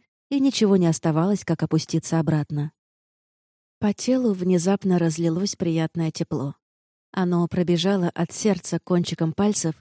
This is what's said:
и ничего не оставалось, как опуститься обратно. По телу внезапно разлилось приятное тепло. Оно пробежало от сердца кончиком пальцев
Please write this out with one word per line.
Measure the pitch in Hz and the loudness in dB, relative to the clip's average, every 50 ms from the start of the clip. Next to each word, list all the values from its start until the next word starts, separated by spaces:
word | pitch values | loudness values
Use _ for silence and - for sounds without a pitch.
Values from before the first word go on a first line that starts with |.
| _ _ _ _ _ - | _ _ _ _ _ -4
и | 277 277 | -2 0
ничего | 269 277 - - 220 196 196 | 0 0 2 2 2 4 4
не | 190 175 | 4 4
оставалось, | 165 156 - - 165 151 156 170 196 208 185 - | 2 2 0 0 0 0 2 2 0 0 -2 -2
как | - 165 - 160 | -4 -2 -2 -2
опуститься | - - 160 - - - 160 - - - 165 | 0 0 -2 -2 0 -4 -4 -2 0 0 0
обратно. | 156 143 160 151 143 - 147 147 147 156 - _ _ _ _ _ _ _ _ _ _ _ _ _ _ _ _ _ _ _ _ - | 2 2 0 0 -2 -4 -4 -6 -6 -6 -8 _ _ _ _ _ _ _ _ _ _ _ _ _ _ _ _ _ _ _ _ -4
По | - 208 202 | -2 -2 -2
телу | - - 240 254 262 247 226 196 | -2 0 0 0 2 2 0 0
внезапно | 180 180 180 185 175 160 185 196 196 - 190 180 175 | 0 2 2 2 2 2 2 0 0 2 2 2 2
разлилось | 170 165 156 160 170 165 165 175 196 202 - | 2 0 0 0 -2 0 0 0 -2 -4 -4
приятное | - - 170 160 165 160 160 - 170 165 160 | -4 -2 -2 0 0 -2 -2 -2 -2 -4 -4
тепло. | - - 170 - 160 131 127 143 - _ _ _ _ _ _ _ _ _ _ _ - | -2 -4 -6 -4 -4 -6 -6 -6 -8 _ _ _ _ _ _ _ _ _ _ _ -4
Оно | 190 185 180 175 175 175 165 | -2 0 0 2 2 0 0
пробежало | - 185 175 160 175 165 165 196 202 190 175 170 | 0 -2 0 2 0 0 2 0 0 2 0 -2
от | - - 170 - - | -2 -2 -4 -4 -4
сердца | - - 214 190 175 - - - 165 | -2 0 0 0 0 -2 -6 -6 -6
кончиком | _ - 185 175 175 - 170 - 165 160 156 | _ 0 0 0 0 -2 -4 -4 -4 -4 -2
пальцев | - 202 214 202 - - 160 160 - | -2 0 0 0 0 -2 -2 -4 -6